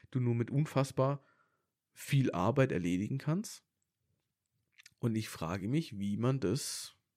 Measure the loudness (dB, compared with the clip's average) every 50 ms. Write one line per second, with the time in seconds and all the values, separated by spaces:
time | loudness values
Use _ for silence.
0 | -20 _ -2 0 2 2 2 2 0 0 2 0 0 2 2 2 0 2 0 0
1 | 0 0 0 -4 -8 _ _ _ _ _ _ _ _ _ _ _ _ _ _ -16
2 | -4 2 4 4 4 4 2 2 2 2 4 4 4 4 2 0 0 0 0 0
3 | 0 -2 -4 -4 -2 -2 -2 -2 -4 -6 -12 -18 _ _ _ _ _ _ _ _
4 | _ _ _ _ _ _ _ _ _ _ _ _ _ _ _ -20 _ -20 _ _
5 | -2 0 0 0 -2 -4 -6 -6 -4 -4 -4 -4 -2 -2 -2 -2 -2 -4 -6 -6
6 | -4 -2 -2 0 2 0 2 2 0 0 0 0 -2 -6 -8 -8 -10 -14 -16 _
7 | _ _ _